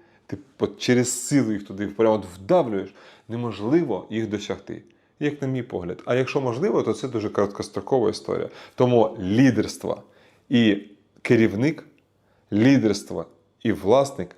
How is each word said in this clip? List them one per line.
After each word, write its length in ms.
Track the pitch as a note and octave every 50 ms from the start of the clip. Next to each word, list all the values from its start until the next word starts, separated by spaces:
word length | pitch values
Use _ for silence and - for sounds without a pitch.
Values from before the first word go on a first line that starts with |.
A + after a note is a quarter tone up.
| _ _ _ _ _
ти 120 | - G2+ F#2+ - _ _
по-, 100 | - A2
через 600 | G2 - - - - B2 B2 A#2+ A#2+ - - -
силу 260 | - D3 C#3+ A#2 A2 G#2+
їх 140 | G2 G2+
туди 200 | - G2 G2 G#2
прямо 280 | G2 - - A2+ A2 G#2+
от 100 | G#2 F#2+ F2+ -
вдавлюєш, 600 | - F#2+ - F3+ F3+ D3 A#2+ G#2 F#2+ F#2 F#2+ - - - - - _ _ -
неможливо 800 | A2+ A#2+ A#2+ A#2 G2+ F#2+ G#2 A2+ D3 F3 E3 C3+ G2+ F2+ - -
їх 180 | G#2+ A2 A2+ G#2
досягти, 540 | G#2 G2 - - F#2+ - - - E2+ E2 - _ _ _ _ _ _ -
як 220 | D3 D3 D3 - C#3
на 60 | C3
мій 140 | C3 B2+ A#2+
погляд. 400 | - - F#2 F2 F2 - - -
А 100 | - B2
якщо 260 | B2+ C3 B2 - D3
можливо, 420 | C3+ B2+ A2 B2+ F3 A3 A3+ D#3 -
то 100 | A2+ G#2+
це 160 | - - C3
дуже 220 | A#2 A2 G#2 G#2
короткострокова 800 | - - G2+ G2 - - G2+ - - G2+ F#2+ - C3+ C3 A2 G2+
історія. 380 | - - - - F#2 E2+ - - - - - - _
Тому 420 | - C3 B2 B2 A#2 G#2+ - - A2
лідерство 840 | F#2+ F#2 G#2 A2+ C#3 C3 A2 G#2+ G#2+ F2+ - - - F#2 - - - _ _ _ _ _ _ _ _ -
і 300 | - A#2+ A2+ G#2+ F#2+ - - - - _ _ _ _ _ -
керівник, 600 | - B2 A2 A2+ G2+ F#2+ G2+ B2+ D#3 D#3 - - - _ _ _ _ _ _ _ _ _ _ _ _ -
лідерство 720 | G#2 A2+ C3+ C#3 B2+ A2 G#2+ G2 G2+ - - F#2 F2 E2 - _ _ _ _ _ _ -
і 60 | A#2 A2+
власник, 640 | G2+ F#2+ F#2+ A#2 C3+ C#3 C#3 - - F2+ - -